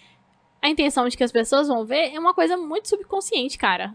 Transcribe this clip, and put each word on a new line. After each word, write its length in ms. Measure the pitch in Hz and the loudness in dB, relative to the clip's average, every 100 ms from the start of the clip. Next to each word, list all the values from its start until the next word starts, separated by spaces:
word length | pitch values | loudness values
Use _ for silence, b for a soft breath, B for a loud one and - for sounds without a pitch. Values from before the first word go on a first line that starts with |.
| b b _ _ _ _ | b b _ _ _ _
a 80 | 294 | -2
intenção 360 | 311 294 269 247 | 2 0 2 0
de 120 | - | 0
que 60 | |
as 80 | 240 | 0
pessoas 360 | 233 226 269 285 | 2 2 2 2
vão 160 | 240 | 0
ver 300 | 220 277 302 | 0 0 0
é 40 | 302 | 0
uma 140 | 339 | 0
coisa 240 | 370 330 359 | 2 2 0
muito 320 | 311 359 - | -4 -6 -2
subconsciente, 680 | 415 - 392 - 320 262 - | -4 -2 -6 -2 -2 -2 0
cara, 340 | 214 180 196 | 0 0 -4